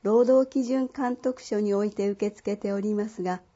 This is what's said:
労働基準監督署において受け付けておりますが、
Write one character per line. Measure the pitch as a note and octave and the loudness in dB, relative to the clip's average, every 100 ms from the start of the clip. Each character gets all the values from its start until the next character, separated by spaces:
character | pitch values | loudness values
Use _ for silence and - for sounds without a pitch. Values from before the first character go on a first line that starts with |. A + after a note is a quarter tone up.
労 | G3 A3+ | 4 4
働 | B3 C4 C4 | 6 4 4
基 | C4+ | -2
準 | A#3+ C4 B3+ | 0 -2 -2
監 | - B3 | -4 -4
督 | B3 B3+ B3+ | -2 -4 -6
署 | - G#3 | -4 -2
に | G#3 | 0
お | G3+ | 0
い | G#3 | -2
て | G#3 G3+ | -2 -4
受 | G3+ G#3 | -2 -4
け | |
付 | G#3 - G3+ | -4 -6 -6
け | |
て | G3+ | -4
お | G3+ | -4
り | G#3 | -2
ま | G#3 G#3+ | -2 -4
す | - | -6
が、 | F3+ F3+ _ | -6 -6 _